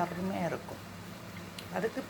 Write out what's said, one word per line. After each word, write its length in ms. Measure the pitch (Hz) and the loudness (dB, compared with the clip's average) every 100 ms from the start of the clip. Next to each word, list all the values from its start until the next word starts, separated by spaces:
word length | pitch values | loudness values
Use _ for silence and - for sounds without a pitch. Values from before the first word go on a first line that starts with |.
| 170 | 6
அருமையா 420 | 175 190 196 170 | 4 2 4 4
இருக்கும். 300 | 123 - - - - - - - - - - - 180 | 2 -2 -6 -8 -8 -8 -8 -8 -8 -8 -8 -2 2
அதுக்கு 240 | 220 262 - | 2 2 2